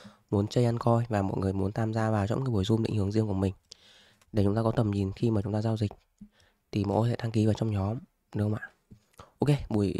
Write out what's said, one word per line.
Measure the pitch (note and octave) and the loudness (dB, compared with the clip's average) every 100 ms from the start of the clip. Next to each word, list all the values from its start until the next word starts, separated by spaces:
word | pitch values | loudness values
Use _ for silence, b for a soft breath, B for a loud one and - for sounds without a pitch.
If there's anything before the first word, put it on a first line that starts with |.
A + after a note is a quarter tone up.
| B B _ | B B _
muốn | G#2 G#2 | 0 0
chơi | B2+ | 2
altcoin | A#2+ A#2 A#2+ A#2 A#2 | 2 2 2 2 2
và | G#2 | 0
mọi | G2 - | 0 -2
người | F#2+ | -2
muốn | F#2+ G2 | 0 -2
tham | A2+ A2 | -2 -2
gia | A2+ A2 | -2 0
vào | G#2+ G2 | 0 0
trong | B2 | -2
cái | C3+ | -2
buổi | G#2+ | 0
zoom | G2 A2 | 0 0
định | A2 G#2+ | 0 -2
hướng | G2 | 0
riêng | A2 A2 | 0 0
của | |
mình | F#2+ F#2+ - _ B B B B B _ | 0 -2 -2 _ B B B B B _
để | A2 | 0
chúng | G2 | 2
ta | G#2+ | 2
có | A2+ | 0
tầm | A#2 G#2+ | 2 0
nhìn | G2+ F#2+ - | 0 -2 0
khi | A#2 | 0
mà | G#2+ | 0
chúng | G2+ | 0
ta | G#2+ | -2
giao | A2+ A2 | -2 0
dịch | G#2 - _ _ - b b b _ | -2 -4 _ _ -20 b b b _
thì | G#2+ | -2
mọi | G2+ G2+ | 0 2
người | A#2 | 2
có | - | 0
thể | |
đăng | A#2 | -2
ký | A2 G#2+ | 2 2
vào | |
trong | G#2 A2+ | 2 0
nhóm, | G2+ G2 A#2+ - _ _ | 0 -2 -4 -10 _ _
đúng | G#2 G#2 | -4 -2
không | G#2+ | -2
ạ? | - _ _ - _ - B _ | -8 _ _ -20 _ -20 B _
Ok, | C3+ C#3+ - | 2 2 2
buổi | G#2+ G2 | 2 2